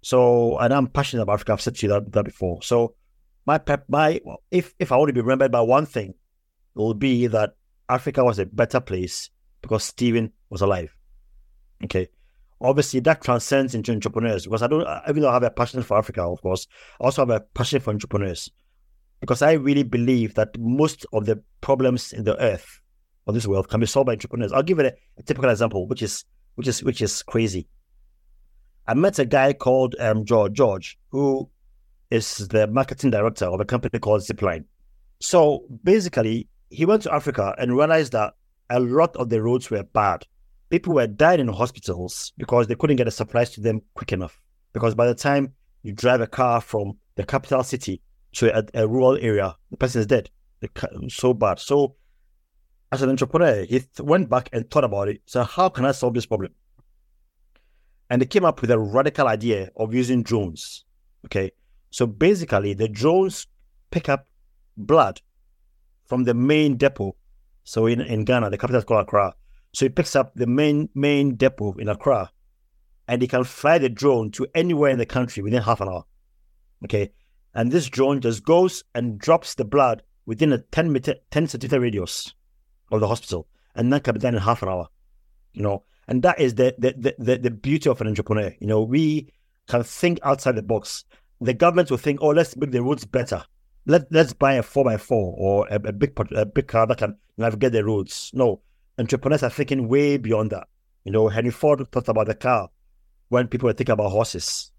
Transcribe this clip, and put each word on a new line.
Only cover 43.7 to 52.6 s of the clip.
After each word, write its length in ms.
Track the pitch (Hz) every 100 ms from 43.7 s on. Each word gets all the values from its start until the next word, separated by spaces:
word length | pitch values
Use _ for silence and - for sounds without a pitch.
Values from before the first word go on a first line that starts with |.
| 110 _ -
quick 160 | -
enough. 280 | 95 90 _ _ _ _
Because 220 | 107 113
by 140 | 110 120
the 80 | 120
time 380 | 143 143 135 - _ _
you 120 | 104
drive 280 | 101 123 123
a 60 | 113
car 340 | - 127 120
from 360 | - 110 101 101 _ -
the 80 |
capital 400 | 98 135 - 131
city 380 | 127 131 - 92 _ _ _
to 220 | - 117 110
a, 80 | 104
a 140 | 117 110
rural 300 | 123 127 131
area, 380 | 120 104 95 - _
the 60 | -
person 240 | 127 123
is 60 | 107
dead. 220 | 123 - _ _ _
The 80 | 107
ca-, 200 | - - - 127
so 260 | - 127
bad. 260 | 117 107 87
So 360 | - 143 139 _ _ _ _ _ _ _